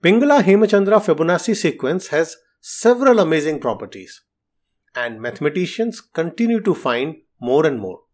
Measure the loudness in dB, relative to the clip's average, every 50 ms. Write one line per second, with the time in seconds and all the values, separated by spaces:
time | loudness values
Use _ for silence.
0 | 4 4 4 4 4 4 4 4 6 4 4 4 4 4 4 2 4 4 2 2
1 | 4 2 0 2 2 0 0 0 0 -2 -4 0 -2 -4 -2 -2 -4 -4 -4 -4
2 | -4 -2 -2 -2 -2 -2 -6 _ _ _ _ _ _ -14 -12 0 2 2 2 4
3 | 4 4 4 4 4 2 0 0 0 -2 -6 -4 -4 -6 -6 -6 -10 -16 -16 -18
4 | -18 -20 -20 _ _ _ _ _ _ _ _ _ _ _ _ _ _ _ _ -8
5 | -8 -8 -8 -10 -10 -10 -8 -4 -6 -4 -2 -2 -6 -4 -4 -6 -6 -6 -6 -12
6 | _ _ _ -6 -6 -6 -2 -2 -2 0 0 0 0 -2 -2 -2 -2 -4 -2 -2
7 | -4 -6 -8 -14 _ _ _ _ -2 0 2 2 2 2 0 -2 -8 -10 -12 -14
8 | _ _